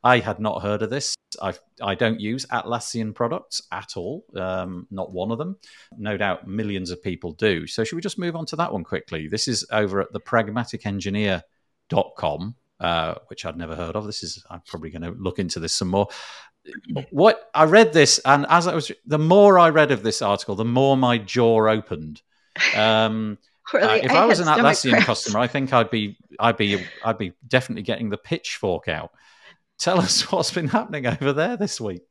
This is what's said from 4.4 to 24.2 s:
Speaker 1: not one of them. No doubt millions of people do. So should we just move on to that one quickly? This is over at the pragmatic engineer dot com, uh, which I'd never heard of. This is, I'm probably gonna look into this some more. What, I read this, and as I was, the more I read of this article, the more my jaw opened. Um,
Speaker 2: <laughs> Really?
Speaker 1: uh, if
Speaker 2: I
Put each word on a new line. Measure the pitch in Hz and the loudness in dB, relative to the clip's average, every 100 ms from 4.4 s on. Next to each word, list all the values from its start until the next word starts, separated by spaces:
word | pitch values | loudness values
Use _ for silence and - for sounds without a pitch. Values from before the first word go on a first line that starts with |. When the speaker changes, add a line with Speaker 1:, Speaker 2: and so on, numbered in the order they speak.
| 92 92 92 90 - | -6 -6 -8 -12 -12
Speaker 1:
not | 95 92 | -10 -8
one | 90 104 | -6 -6
of | 113 | -6
them. | 151 - - - _ - | -8 -10 -18 -20 _ -12
No | 104 98 | -8 -4
doubt | 101 87 95 | -2 -4 -6
millions | 101 104 98 87 | -6 -4 -6 -8
of | 90 | -8
people | 101 85 87 | -8 -8 -10
do. | 80 110 87 73 | -2 0 0 -4
So | - | -6
should | 113 165 | -6 -6
we | |
just | 190 - | -8 -6
move | 175 165 | -8 -8
on | 160 | -8
to | 156 | -4
that | 170 | -4
one | 101 | -4
quickly? | 82 92 - 80 78 | -6 -8 -6 -10 -6
This | 107 - | -4 -2
is | 113 - | -4 -2
over | 110 104 98 | -2 0 -2
at | 95 | -4
the | 101 | -8
pragmatic | - 117 107 110 117 110 107 | -2 0 0 -4 -6 -8 -6
engineer | 98 98 101 104 90 _ _ _ _ _ | -6 -4 -2 0 -2 _ _ _ _ _
dot | - - - | -2 -2 -4
com, | 82 73 98 123 _ _ | -4 -4 -8 -12 _ _
uh, | 87 85 80 78 _ | -2 -2 -2 -6 _
which | - 90 | -12 -12
I'd | 80 | -10
never | 82 80 | -10 -8
heard | 82 107 | -8 -8
of. | 107 | -8
This | 101 | -10
is, | 90 - _ | -12 -14 _
I'm | 85 | -20
probably | _ 85 78 | _ -14 -12
gonna | 80 85 | -12 -12
look | 85 95 - | -8 -8 -4
into | 90 85 | -6 -6
this | 80 | -6
some | - 92 | -4 -2
more. | 95 101 - - - - _ - - - 139 135 | 0 0 -4 -18 -20 -20 _ -20 -20 -10 -8 -6
What, | - 208 - - | 4 4 4 -4
I | - 156 | 2 6
read | 151 226 | 8 8
this, | 160 143 - 131 | 6 6 4 4
and | 143 143 | 4 6
as | 170 175 | 2 2
I | 165 | -4
was, | 135 - - | -6 -12 -4
the | 151 | 0
more | 156 190 202 185 | 6 8 10 10
I | 165 | 8
read | 156 147 | 6 4
of | 123 | 2
this | 110 - | 0 -2
article, | 107 101 - 98 | 0 0 -2 -4
the | 113 | 0
more | 123 135 135 | 2 4 4
my | 127 117 | 4 2
jaw | 98 123 117 113 110 | 0 2 4 6 4
opened. | 110 - - 78 76 _ _ _ - - 107 | 2 -2 -10 -10 -16 _ _ _ -4 -2 2
Um, | 110 110 110 110 107 104 | 4 4 2 -2 -6 -10
Speaker 2:
<laughs> | _ _ - | _ _ -2
Really? | - 214 220 | 0 2 2
Speaker 1:
uh, | - | 2
if | |
Speaker 2:
I | 277 | 4